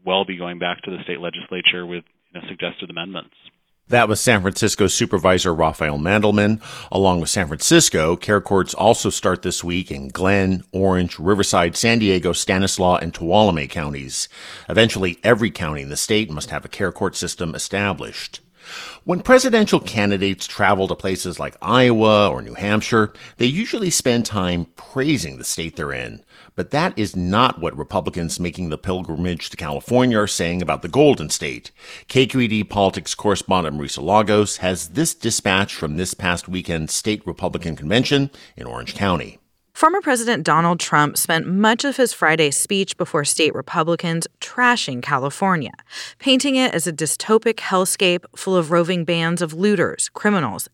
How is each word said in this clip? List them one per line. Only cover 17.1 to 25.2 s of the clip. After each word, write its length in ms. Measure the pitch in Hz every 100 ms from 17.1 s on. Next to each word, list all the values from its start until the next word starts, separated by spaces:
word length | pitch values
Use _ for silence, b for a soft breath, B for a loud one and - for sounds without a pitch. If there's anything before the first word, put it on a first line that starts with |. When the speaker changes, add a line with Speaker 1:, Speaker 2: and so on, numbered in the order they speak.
| -
Speaker 2:
system 400 | 85 - 82 -
established. 840 | - 98 101 85 57 - - - _ _ B B B B
When 180 | - 180
presidential 600 | - 254 262 226 214 185
candidates 680 | - 110 101 98 98 92 -
travel 400 | - 98 98 95
to 80 |
places 460 | 87 98 92 95 82
like 160 | 71 -
Iowa 680 | - 123 127 113 107 104 101
or 100 | 65
New 140 | -
Hampshire, 580 | - 101 107 - 117 104 - B B
they 100 | 123
usually 440 | 156 240 240 190
spend 340 | - 127 120
time 420 | 107 104 90 87 82 -
praising 600 | - 131 139 135